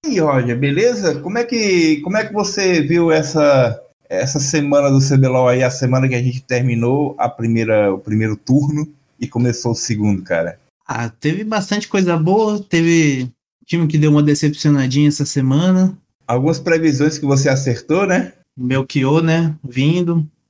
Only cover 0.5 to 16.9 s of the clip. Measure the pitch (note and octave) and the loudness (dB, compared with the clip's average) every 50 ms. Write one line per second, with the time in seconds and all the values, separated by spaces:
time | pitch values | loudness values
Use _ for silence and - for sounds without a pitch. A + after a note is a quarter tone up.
0.5 | A#2+ A#2+ C3+ C#3 C#3+ E3 G#3+ A#3+ B3 G#3 G3 E3+ D3 C#3+ C#3 E3+ G3+ A#3 A#3+ A#3 | -2 -2 -2 -2 0 2 0 0 0 0 -2 -2 -2 -2 -6 -6 -4 -4 -4 -2
1.5 | B3+ A#3 A3 G3+ F#3 F3 E3 D#3 D#3 D3 D3 F3 F#3+ G#3+ G#3+ - - G#3+ G3+ - | -2 -2 0 2 2 2 4 2 2 0 -2 -4 -4 -4 -4 -4 -4 -4 -4 -4
2.5 | - - G3 F#3 F3+ E3 D3 C3+ E3+ F3 E3+ E3 D#3+ D#3 D3 C#3+ D3+ D#3+ D3+ D3 | -4 -2 0 0 2 0 0 2 2 2 2 2 2 0 0 -2 0 2 2 4
3.5 | C#3+ C3+ B2+ A#2 A2 - - _ _ _ _ _ - F#2 B2+ C3+ C3+ D3 C#3 - | 4 4 2 2 -2 -6 -12 _ _ _ _ _ -4 -4 -4 -4 -4 -4 -4 -2
4.5 | - D#3 C#3+ C#3+ C#3+ C#3+ C#3+ C#3 C#3 C3+ C3+ C3+ C#3+ C3+ C3+ C3 B2+ B2+ B2+ B2 | -2 -2 0 2 2 2 2 4 2 2 2 4 2 2 2 4 2 2 2 2
5.5 | B2 B2+ C3 B2 B2+ - C3+ B2 B2+ C3 C3 C3 B2+ A#2+ B2 B2+ A#2+ B2+ - _ | 2 2 0 -2 -2 -2 -2 0 0 0 0 0 -2 0 -2 -2 -4 -6 -8 _
6.5 | B2+ A#2+ B2 C3 A#2 A2+ A#2 A#2+ C3 C#3+ D3 C3+ - - - A#2 - - A#2 A#2 | -4 -2 0 0 0 0 0 0 0 0 -2 -4 -4 -4 -4 -6 -4 -4 -4 -2
7.5 | A2+ A2+ A2+ A2+ A2 G#2+ G#2 G2+ F#2+ F#2 - - G#2+ G#2+ A2 A2 G#2+ G#2 _ - | 0 0 0 2 2 2 2 2 0 -2 -4 -4 -2 -2 0 -2 -4 -6 _ 0
8.5 | C3 D3 C#3+ C#3 D3+ D3 D3+ D3+ - _ _ _ _ _ - - - - B2 B2 | 2 2 2 0 -2 -4 -6 -8 -10 _ _ _ _ _ -12 -8 -4 -2 -2 -2
9.5 | A#2 - - B2 A#2 - - - A#2 G#2 G#2 G#2+ G2+ F#2 F2+ - F2 E2 E2 E2+ | -2 -2 -4 -4 -4 -4 -4 -6 -4 -2 0 -2 -2 -2 -4 -4 -4 -2 -2 -4
10.5 | E2 _ _ _ _ _ _ - C#3 A2+ A#2+ A2+ - _ - D3 D#3+ F#3+ G#3+ G#3+ | -8 _ _ _ _ _ _ -10 -8 -6 -6 -8 -10 _ -4 -4 -4 -4 -6 -4
11.5 | A3 G#3 F#3+ - G#3 G#3 G#3 - - G3 F#3+ F3 E3+ E3 D#3 E3 F#3+ G#3+ A3 G#3+ | -4 -4 -4 -4 -4 -6 -6 -4 -2 -2 0 0 0 0 0 2 2 2 2 0
12.5 | G#3 G#3 G3+ _ - E3 E3 E3 E3+ E3 D#3+ D3 C#3 C3 B2+ B2 - _ _ _ | -2 -4 -6 _ -2 0 2 2 2 2 2 2 0 -2 -6 -8 -10 _ _ _
13.5 | _ _ _ _ - E3+ E3+ D3+ - D3+ D3+ D3+ D3 D3 D3 D3 D3 D3 - D3+ | _ _ _ _ -2 0 0 2 2 2 4 4 4 4 4 4 2 2 0 -2
14.5 | D3 - - D3+ D3 C#3 C3 B2+ B2 C#3+ D3 D3 D3 - D3 C#3 - C#3 C3 C3 | -2 0 2 2 2 2 2 0 2 2 2 2 2 0 -4 -4 -2 -2 0 2
15.5 | C3+ D3 F3 F#3 F#3 F#3 F#3 F#3 F#3+ - _ _ _ _ _ - A#2+ B2+ C3 D#3 | 2 2 2 2 4 4 2 0 0 -4 _ _ _ _ _ -4 -2 0 0 0
16.5 | E3 - - F3+ E3 E3 D#3+ D#3+ | -2 -2 0 0 0 2 2 0